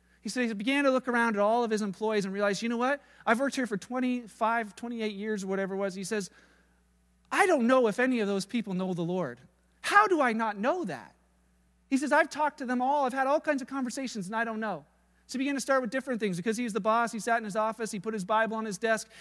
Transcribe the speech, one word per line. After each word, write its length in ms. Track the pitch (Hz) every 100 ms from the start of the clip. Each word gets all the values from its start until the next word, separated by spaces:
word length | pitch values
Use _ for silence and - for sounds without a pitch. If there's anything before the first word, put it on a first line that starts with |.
| _ _
He 80 | 214
said 200 | 254 233
he 40 |
began 300 | 208 220 277
to 80 | 277
look 160 | 254 262
around 300 | 240 233 202
at 40 |
all 220 | 208 240
of 80 | 233
his 100 | 214
employees 440 | 208 180 214 214
and 100 | 190
realized, 260 | 196 202 190
"You 80 | 233
know 80 | 233
what? 240 | 254 285 - -
I've 140 | - 226
worked 160 | 277
here 140 | 269 247
for 80 | 202
twenty-five, 960 | - 254 254 247 220 - 226 233 214
twenty-eight 400 | - 240 233 220
years 300 | 196 214 208
or 20 | 190
whatever 300 | 190 190 196
it 20 |
was." 160 | 196
He 80 | 185
says, 260 | 180 214 185 - _ _ _ _ _ _ _ _ -
"I 160 | 285 381
don't 220 | 302 233
know 180 | 262 226
if 140 | 220
any 180 | 262 240
of 80 | 202
those 180 | 196
people 300 | 190 240 202
know 200 | 180 185
the 80 | 175
Lord. 360 | 170 185 143 120 - _ _ _
How 280 | - 403 415
do 120 | 320
I 120 | 247
not 260 | 226 226 208
know 260 | 240 359 220
that?" 280 | 127 95 _ _ _ _ _ _ _ -
He 80 | 269
says, 140 | 277
"I've 200 | 294 311
talked 280 | 277 302 -
to 80 | 247
them 160 | 247
all. 220 | 254 294
I've 80 | 254
had 160 | 269 269
all 120 | 302
kinds 220 | 311 277
of 60 | 262
conversations, 580 | 269 240 277 262 220 180
and 80 |
I 80 | 226
don't 160 | 233 220
know." 280 | 220 160 - _ _ _ -
So 100 | 254
he 20 |
began 160 | 269 277
to 40 |
start 220 | 277 269
with 80 | 240
different 300 | 262 277 226
things. 180 | 214 170
Because 180 | 220 220
he 80 |
was 80 | 240
the 80 | 208
boss, 320 | 214 226 233
he 80 | 226
sat 160 | 233 233
in 80 |
his 100 | 214
office, 360 | 214 220 220 220
he 100 | 208
put 140 | 220
his 100 | 220
Bible 320 | 185 214 220 220
on 80 |
his 140 | 220 185
desk. 280 | 226 220 - -